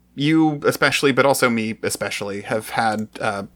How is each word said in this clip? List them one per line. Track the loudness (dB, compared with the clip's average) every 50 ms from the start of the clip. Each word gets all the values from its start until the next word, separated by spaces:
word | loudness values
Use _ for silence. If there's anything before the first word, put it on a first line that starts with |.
| _ _ _
you | -2 0 2 4 4 4 2 0 0 0
especially, | 0 0 2 2 0 2 2 2 2
but | 4 4 4
also | 4 4 4 2 2
me | 2 0 -2 -4 -6 -4 -4
especially, | -4 -4 -4 -6 -6 -6 -6 -6 -8 -8 -8
have | -6 -4 -4 -4 -4 -4
had, | -2 -2 0 0 0 -2 -4 -8 -8 -6
uh, | -4 -4 -4 -4 -8 -10 _